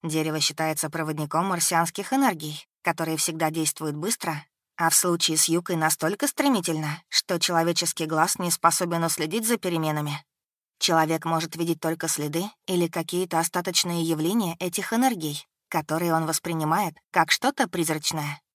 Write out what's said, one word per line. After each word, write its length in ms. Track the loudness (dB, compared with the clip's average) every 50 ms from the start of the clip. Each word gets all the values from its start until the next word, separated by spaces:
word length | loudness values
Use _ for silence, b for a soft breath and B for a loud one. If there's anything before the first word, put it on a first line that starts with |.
| -4
Дерево 380 | -2 -2 0 0 0 -2 -2
считается 500 | -2 -2 -2 -2 -2 -2 0 -2 -4 -4
проводником 560 | -4 -4 -4 -4 -4 -4 -4 -2 0 0 0
марсианских 640 | 0 0 0 0 2 2 2 2 2 -2 -6 -6 -2 0
энергий, 540 | 2 4 2 2 0 -6 -8 -8 -10 -14 _ _ _ _
которые 340 | -2 -2 0 -2 -2 -2
всегда 340 | -2 -2 -2 -2 0 0 0
действуют 460 | 2 0 0 -2 -2 -2 -4 -6 -4
быстро, 480 | -4 -2 -4 -4 -4 -4 -4 -4 -6 -8 _ _ _ _ _ _
а 140 | 0 0 2
в 40 | 4
случае 440 | 4 4 4 2 2 2 0 2 2
с 80 | 2
юкой 300 | 4 2 0 2 0 -2
настолько 520 | 2 2 2 2 2 0 -2 0 0 -2 -4
стремительно, 760 | 0 2 2 4 4 2 2 0 -2 0 0 -2 -4 -6 _ _
что 320 | -2 -2 0 0 -2 -2
человеческий 680 | 0 2 2 2 4 4 2 0 0 -2 -2 -2 -4
глаз 320 | -2 2 2 2 2 2 -2
не 120 | 0 -2
способен 520 | -2 4 4 4 4 4 0 0 0 0 0
уследить 420 | 0 0 0 -2 0 0 0 2
за 100 | 2 0
переменами. 680 | 0 0 0 0 0 0 0 0 -2 -2 -4 -6 -8 -10 _ _ _ _ _ _ _ _ _ _ _
Человек 460 | 0 2 4 4 4 4 2 0 0
может 320 | 0 0 0 0 -2 -4
видеть 240 | -4 0 0 0 0
только 260 | 0 -4 -2 -2 -2
следы 380 | -4 -2 -2 -4 -2 -2 -4 -4 -4 -8 _ _
или 200 | -2 0 2 2
какие-то 540 | 2 0 -4 -6 -2 -2 -2 -2 0 0 0
остаточные 600 | 0 0 -2 -2 -4 0 0 0 0 0 -2 -2 0
явления 520 | 0 0 0 0 0 2 2 0 0 -2 -4
этих 320 | -6 -4 -4 -4 -4 -2 0
энергий, 560 | 4 4 4 2 2 -4 -4 -6 -6 -10 _ _ _ _ _
которые 460 | -4 -4 -2 0 -2 0 2 2 2
он 120 | 2 2
воспринимает 680 | 2 -2 -2 _ -2 -2 -2 0 2 2 2 2 -2 -4 _ _ _
как 220 | 2 2 4 4 2
что-то 340 | 0 2 0 2 2 -2
призрачное. 720 | -2 0 -2 0 0 0 -2 -2 -4 -4 -4 -4 -6 -8 -10 _ _ _